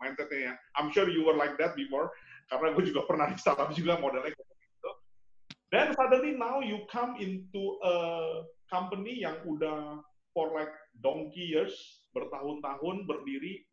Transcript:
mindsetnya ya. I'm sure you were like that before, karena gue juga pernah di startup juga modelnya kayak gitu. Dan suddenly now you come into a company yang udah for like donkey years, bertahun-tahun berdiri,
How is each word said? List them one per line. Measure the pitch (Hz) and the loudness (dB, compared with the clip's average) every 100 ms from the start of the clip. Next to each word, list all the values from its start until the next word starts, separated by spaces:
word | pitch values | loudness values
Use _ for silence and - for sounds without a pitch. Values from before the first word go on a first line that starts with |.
mindsetnya | 139 139 147 139 | -8 -6 -6 -4
ya. | 127 127 - 143 | -6 -8 -6 -2
I'm | 151 | 2
sure | 202 185 | 4 4
you | 165 | 6
were | 160 151 | 6 6
like | 143 143 | 4 2
that | 165 143 | 0 0
before, | 139 139 175 - - - - | -4 -2 -2 -6 -18 -18 -6
karena | 131 160 | 0 2
gue | 151 185 | 4 2
juga | 147 - | 2 2
pernah | 160 147 | 2 2
di | - | 2
startup | 190 143 139 151 | 2 2 2 0
juga | 165 170 | 2 2
modelnya | 139 131 - | 2 0 -4
kayak | - - - | -8 -14 -20
gitu. | _ _ - - - - - - - - - | _ _ -10 -10 -18 -20 -20 -20 -20 -18 0
Dan | 208 302 | 4 4
suddenly | 262 254 254 294 | 4 6 6 6
now | 262 233 277 233 | 0 -2 -2 -2
you | 208 - | -4 -6
come | 240 247 - | -4 -4 -4
into | 190 190 - 196 196 - 185 | -6 -6 -6 -6 -4 0 2
a | 175 170 165 160 165 165 - - | 2 2 -2 -2 -4 -8 -16 -4
company | 185 190 190 208 247 | -4 -2 -4 -6 -4
yang | 170 160 175 | -4 -4 -6
udah | 151 156 151 147 151 - _ _ | -2 -2 -2 -6 -10 -14 _ _
for | 170 160 | -2 0
like | 156 151 - - 117 | 0 -4 -8 -20 -2
donkey | 131 156 151 175 175 | 0 0 -4 -8 0
years, | 156 - - - - _ 127 | 0 0 -4 -14 -20 _ -8
bertahun-tahun | 131 139 143 147 143 139 165 190 180 | -6 -6 -6 -6 -6 -4 -4 -4 -4
berdiri, | 151 139 139 170 190 - | -6 -4 -6 -6 -10 -12